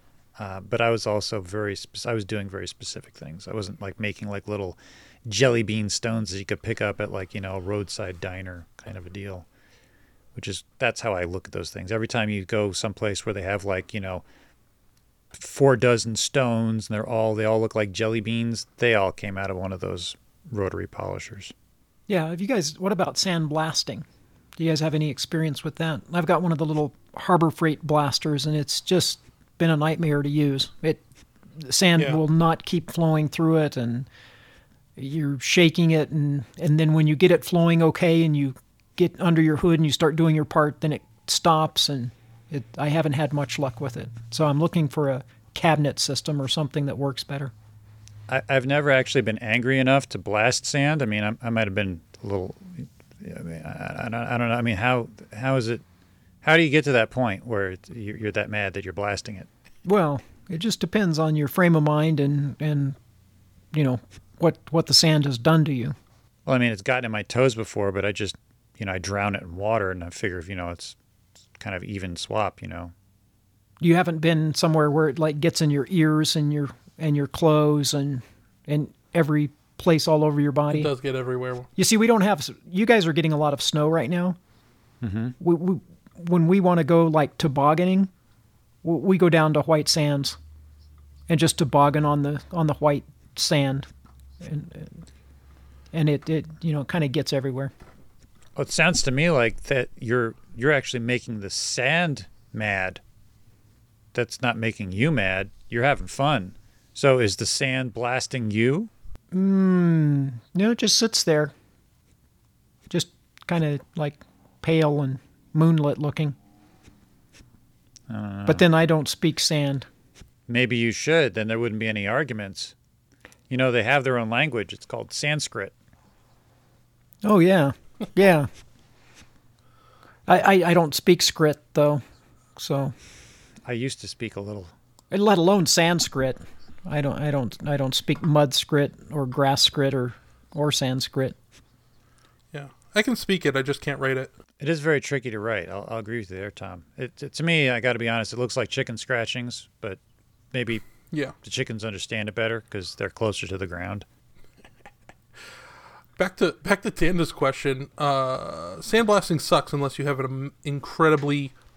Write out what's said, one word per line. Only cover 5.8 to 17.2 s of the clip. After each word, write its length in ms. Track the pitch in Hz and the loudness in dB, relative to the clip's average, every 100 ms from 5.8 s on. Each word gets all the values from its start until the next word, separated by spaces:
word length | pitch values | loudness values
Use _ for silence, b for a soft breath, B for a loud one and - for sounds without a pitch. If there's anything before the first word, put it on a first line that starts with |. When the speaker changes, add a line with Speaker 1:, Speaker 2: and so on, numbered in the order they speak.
| 104 | -4
Speaker 1:
stones 400 | - 117 113 101 | -4 -4 -4 -6
that 80 | 98 | -8
you 60 | |
could 180 | 98 104 | -8 -6
pick 180 | 113 117 | -6 -4
up 200 | 104 98 | -4 -4
at, 100 | 104 | -6
like, 220 | 98 92 | -8 -10
you 60 | 101 | -10
know, 160 | 95 95 | -10 -8
a 40 | |
roadside 600 | 90 104 95 - 98 87 | -6 -6 -6 -8 -10 -10
diner 460 | 95 92 95 87 82 - | -10 -10 -14 -16 -20 -20
kind 180 | - 95 | -16 -16
of 100 | 87 | -14
a 40 | |
deal, 340 | 98 101 90 85 b b b b b b b b | -14 -12 -14 -18 b b b b b b b b
which 120 | - - | -12 -10
is, 160 | 95 - - | -10 -12 -4
that's 220 | 120 - | -4 -2
how 100 | 117 | -4
I 100 | 92 | -2
look 240 | 87 90 - | -4 -6 -10
at 40 | |
those 180 | - 82 | -10 -10
things. 200 | 101 92 | -10 -6
Every 160 | 110 113 | -6 -4
time 220 | 120 107 | -4 -4
you 140 | 104 | -4
go 280 | 92 107 104 | -4 -2 -2
someplace 540 | 92 110 101 107 98 - | -4 -6 -4 -6 -4 -6
where 60 | |
they 80 | 98 | -6
have, 220 | 92 101 | -6 -4
like, 280 | 98 92 - | -4 -6 -6
you 80 | 107 | -10
know, 220 | 95 92 b b b b _ _ _ _ _ _ _ | -8 -10 b b b b _ _ _ _ _ _ _
four 440 | - - - 139 123 | -20 -10 2 4 6
dozen 400 | 123 117 113 110 | 4 2 0 -4
stones 720 | - 143 123 113 113 110 - | -2 -2 0 0 -2 -4 -4
and 60 | |
they're 120 | 107 110 | -6 -4
all, 280 | 117 | -2